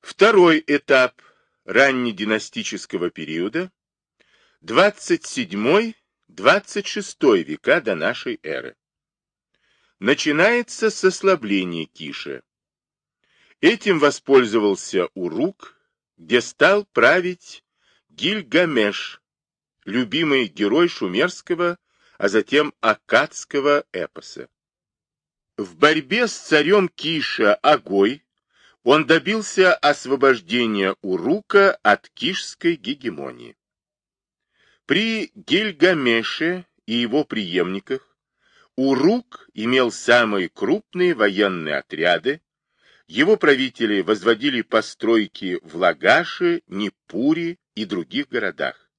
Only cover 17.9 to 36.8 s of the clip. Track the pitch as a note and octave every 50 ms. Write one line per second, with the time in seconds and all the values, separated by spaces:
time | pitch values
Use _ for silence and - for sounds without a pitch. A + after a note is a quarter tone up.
17.9 | _ _ _ _ _ - - E3+ G#3 G#3+ F3 A#2 A2+ D#3+ F3+ E3 D3 A#2 G#2+ G#2
18.9 | G2 - - - - - _ _ _ _ _ _ _ _ _ _ _ _ _ G2+
19.9 | G2 B2 B2+ G#2 F#2 D#3 E3 D#3 C#3 C3+ B2 F#2+ _ - G#2 G2+ G#2+ D#3+ F3 F3
20.9 | - - - F#2 F2 G#2 D3+ F3+ - - - - F3 E3 F3 F3 F3 _ _ _
21.9 | _ _ _ _ _ _ - G2+ G2 A2 G#2 - C3+ D3 D3+ C3 _ _ - A2+
22.9 | G#2+ - _ - G#2+ A#2+ C#3+ D#3 - - - _ - C#3+ C3+ C#3+ C#3+ D3 - _
23.9 | - F#2 E2 - _ - - - - - B1+ _ _ _ _ _ _ _ _ _
24.9 | _ _ _ _ _ _ _ _ _ _ _ _ _ - G#2 F#2 F2 _ - D3+
25.9 | D#3 D#3 C#3+ B2+ E3 A#3 B3 G#3 - - - - D#3 D3+ D3+ D#3+ G3 G#3 F#3+ F3
26.9 | _ - - D3+ E3 D#3 C#3 - - - A2+ G2+ G#2 - - C#3 D3+ B2 _ -
27.9 | G2 G2 G2 G#2+ C3+ D#3 _ _ _ _ _ _ _ _ _ _ _ _ _ A#2+
28.9 | C#3+ D#3 D3 B2 D#3+ E3 C3 F3+ G#3+ A3 G3+ - - G3 F#3 F#3 E3 - - C#3+
29.9 | C#3+ - - B2+ C#3 C3 C3 C#3 C3 A2+ F2+ E2 A2 B2 A#2+ A2+ G#2+ G2+ F#2+ F#2+
30.9 | G2 _ - G2 F#2 F2 E2+ A#2 E3 G#3+ - _ - G3 G3 G3 - - _ G#2+
31.9 | G2+ - _ - _ _ - - G3 - - - - _ - E3+ E3+ D3+ - -
32.9 | C#3+ C#3+ - A#2 F2 D2 C#2 C3+ - - A#2+ A#2 G#2+ _ _ _ _ _ _ _
33.9 | _ _ _ _ _ _ _ _ _ _ _ _ _ _ _ _ _ _ _ -
34.9 | C#3+ F#3 A3 A3+ A3+ A3 F3+ - _ G#2+ - - C#3+ F#3+ A3 G#3+ F3+ C#3+ D#3 F#3
35.9 | F3+ D#3 C3+ B2 A#2 A2+ A2 - - - D#3 E3+ F3+ F3+ F3+ _ _ _